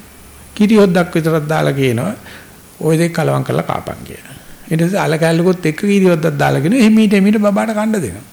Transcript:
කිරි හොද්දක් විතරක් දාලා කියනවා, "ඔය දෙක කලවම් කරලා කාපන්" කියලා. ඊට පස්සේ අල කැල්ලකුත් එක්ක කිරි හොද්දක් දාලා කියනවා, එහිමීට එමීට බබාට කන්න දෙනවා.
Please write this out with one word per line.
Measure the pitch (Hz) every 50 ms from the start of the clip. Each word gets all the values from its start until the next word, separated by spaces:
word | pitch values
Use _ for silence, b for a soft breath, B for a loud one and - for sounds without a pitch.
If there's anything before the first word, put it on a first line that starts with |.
| - - - - - - - - - -
කිරි | - - 208 202 226
හොද්දක් | 208 202 190 170 185 170 170 -
විතරක් | 170 156 160 160 156 147 151
දාලා | 156 151 151 147
කියනවා, | 139 139 135 127 117 117 147 196 233 - B B B B B B B B - - -
"ඔය | - 170 156 160
දෙක | 156 170 170
කලවම් | 170 - 151 139 139 139 131
කරලා | - 127 -
කාපන්" | - - - - - - - -
කියලා. | 62 - - - - - - - - - - - -
ඊට | - 165 160
පස්සේ | 170 175 202 185
අල | 151 147 160 156
කැල්ලකුත් | 165 165 165 165 170 185 180 180 -
එක්ක | 156 151 -
කිරි | 208 202 202 202 190
හොද්දක් | 180 175 160 156 165 143
දාලා | 139 143 139 139 139
කියනවා, | 135 170 240 277
එහිමීට | 214 220 220 220 220 208 208
එමීට | 202 190 208 214 226
බබාට | 208 208 196 208 220 220
කන්න | 220 208 220 220 220
දෙනවා. | 202 147 98 85 104 - -